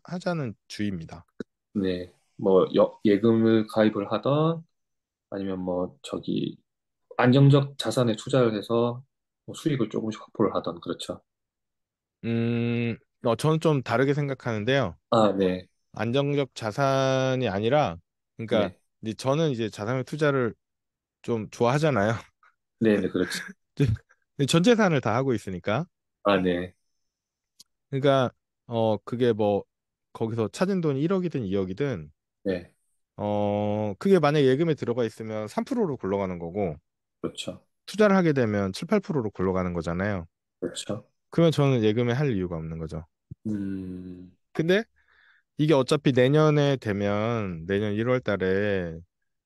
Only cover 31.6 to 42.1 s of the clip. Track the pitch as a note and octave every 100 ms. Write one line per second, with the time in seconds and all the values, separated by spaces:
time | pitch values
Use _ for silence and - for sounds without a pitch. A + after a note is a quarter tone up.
31.6 | F#2 F#2+ C#3+ G2 D2+ _ _ _ G2 F2+
32.6 | F2+ _ _ _ _ - G#2 G#2 G#2 G#2
33.6 | G#2 G#2+ G#2+ G2 G3 F#3+ D3 D3+ C3 C3+
34.6 | E3 D3 A#2 A#2 A2+ - A2 A2 G#2+ -
35.6 | A#3+ B3 F#3 B2+ F#2+ G2+ F#2+ F2 E2+ G2
36.6 | F#2+ D2 _ _ _ _ - - - -
37.6 | _ _ - G3 G#3+ F#3+ E3 C3+ A2+ G#2
38.6 | G2 - F3 G#3 - D#3 G#2+ - F#2 F#2
39.6 | F2+ F2 E2 E2+ G2+ G2 E2 _ _ _
40.6 | - - - G#2 - _ _ - E3+ D3
41.6 | C#3 B2+ G#2+ A2 A#2+